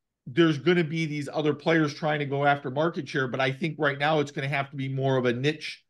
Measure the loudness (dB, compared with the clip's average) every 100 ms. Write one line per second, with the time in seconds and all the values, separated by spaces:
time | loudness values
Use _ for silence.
0 | _ _ -4 2 4 4 2 2 2 -2
1 | -4 -4 -6 -2 0 0 2 2 2 0
2 | -2 -2 -2 0 2 2 0 0 0 -2
3 | -4 -2 -2 0 -2 -2 -4 0 0 0
4 | 2 2 0 -4 -4 -2 -4 -6 -4 -2
5 | 2 2 2 2 0 -2 -6 -14